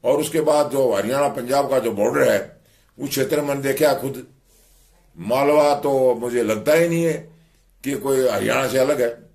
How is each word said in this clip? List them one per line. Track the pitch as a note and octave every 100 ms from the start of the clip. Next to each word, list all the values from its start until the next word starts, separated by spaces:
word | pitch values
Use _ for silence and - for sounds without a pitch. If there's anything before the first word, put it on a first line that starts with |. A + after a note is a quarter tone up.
और | A#2+ D3
उसके | C#3+ D#3+
बाद | D3+ D3 C#3+
जो | C3+ C3
हरियाणा | G2+ G2+ C3+ D3
पंजाब | C3+ A#2+ C#3 C#3
का | C3
जो | A#2
border | G2+ G#2+ C#3+ B2+
है, | G#2 - - _ _ _ -
उस | C#3
क्षेत्र | C#3 C3 D3
में | C#3+
मैंने | C#3
देखा | C#3 C3+ D3+
खुद, | C3+ C3 A2 B2+ _ _ _ _ _ _ _ _ E2
मालवा | F#2+ B2+ C#3+ D3+ D3 C#3+
तो | C#3+ C3+ B2+ A#2+
मुझे | A#2+ A#2+
लगता | G#2+ G#2+ G2+
ही | D#3+ E3+
नहीं | E3
है | E3 D#3 - _ _ _ _ _
कि | C3
कोई | C#3 C3+ C3+ B2+
हरियाणा | G2+ A2 C3 C3
से | C3
अलग | C3 D3
है। | A#2 A#2 -